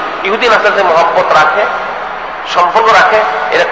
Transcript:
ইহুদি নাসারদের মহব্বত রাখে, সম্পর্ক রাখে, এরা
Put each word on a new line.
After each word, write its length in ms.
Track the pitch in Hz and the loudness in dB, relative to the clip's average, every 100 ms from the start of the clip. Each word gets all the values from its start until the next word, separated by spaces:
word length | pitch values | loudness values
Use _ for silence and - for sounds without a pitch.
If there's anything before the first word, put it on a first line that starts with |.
| - - | -8 -6
ইহুদি 240 | 190 214 240 | -4 -2 2
নাসারদের 360 | 208 208 196 | 2 2 2
মহব্বত 480 | 185 165 175 185 175 | 2 2 2 2 2
রাখে, 320 | 156 151 - 214 - - - - - - - - | 2 2 0 -2 -4 -8 -10 -10 -10 -12 -10 -6
সম্পর্ক 320 | - 175 208 226 | 0 0 2 4
রাখে, 300 | 190 180 214 - - - | 4 4 2 0 -2 -2
এরা 140 | 165 170 | -2 0